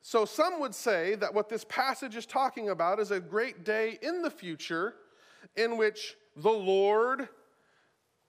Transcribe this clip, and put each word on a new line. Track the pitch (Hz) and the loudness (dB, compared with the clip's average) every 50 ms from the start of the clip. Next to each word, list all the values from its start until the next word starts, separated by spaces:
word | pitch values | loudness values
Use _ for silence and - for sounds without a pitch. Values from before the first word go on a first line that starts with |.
| _ | _
So | - - 233 214 | 0 2 2 2
some | 196 - - 311 359 370 330 | 2 2 2 2 2 2 -2
would | 294 262 202 | -4 -4 -4
say | - - 247 208 175 165 180 208 | -4 0 0 2 2 2 0 0
that | 214 208 185 - | 0 -2 0 0
what | 208 - 311 | 0 0 0
this | - 214 - | -4 -8 -8
passage | - - - 254 269 262 254 - 262 214 | -6 -2 0 0 0 0 -4 -6 -10 -10
is | 233 214 | -10 -12
talking | - - 269 269 262 - - 226 208 | -4 0 0 0 2 0 -2 -4 -4
about | 190 160 165 170 190 208 | 0 0 2 0 2 0
is | 214 190 | 0 -2
a | 202 190 | -2 -4
great | 180 165 - 208 233 262 - 170 170 | -4 -4 -2 -2 -2 -2 -4 -8 -4
day | 190 214 214 220 226 226 - - | -2 0 0 0 -2 -2 -6 -6
in | 277 339 359 | -4 -4 -2
the | 339 302 | -2 -4
future | - - - 175 165 147 - - 170 165 175 220 240 - - _ _ _ - - - - - 190 _ | -6 -6 -10 -10 -10 -8 -8 -6 -4 -2 -2 -4 -6 -10 -20 _ _ _ -20 -20 -20 -20 -20 -14 _
in | - 226 233 233 226 | -2 0 0 2 2
which | 220 214 214 - - - - _ _ _ _ | 2 2 0 -2 -12 -12 -12 _ _ _ _
the | - 151 202 | 0 2 2
Lord | 220 220 190 185 190 196 196 202 208 214 226 247 262 269 277 220 - - _ _ _ _ _ _ _ _ _ _ _ _ _ _ _ _ _ | 2 4 2 4 4 6 6 6 6 4 4 4 2 -2 -4 -8 -10 -20 _ _ _ _ _ _ _ _ _ _ _ _ _ _ _ _ _